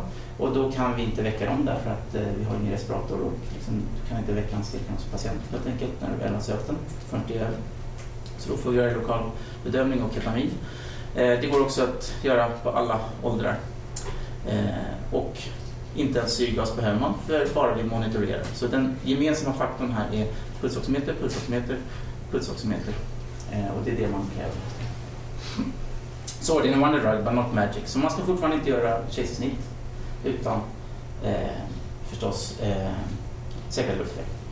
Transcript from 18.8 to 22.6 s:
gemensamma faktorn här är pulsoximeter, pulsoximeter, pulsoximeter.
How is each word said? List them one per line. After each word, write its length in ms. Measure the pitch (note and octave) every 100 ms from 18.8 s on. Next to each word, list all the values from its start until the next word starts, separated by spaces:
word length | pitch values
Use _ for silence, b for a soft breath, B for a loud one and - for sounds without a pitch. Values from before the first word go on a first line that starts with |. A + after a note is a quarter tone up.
| C3 -
gemensamma 500 | C3 C3+ D3+ D3 C3+
faktorn 380 | C3 A#2+ - B2
här 280 | A2 G#2 G#2+
är 80 | G#2 B B -
pulsoximeter, 520 | B2+ - - C#3 C#3 -
pulsoximeter, 560 | B2+ B2 A#2+ A#2+ A#2+ B2+ - B B B -
pulsoximeter. 600 | - - -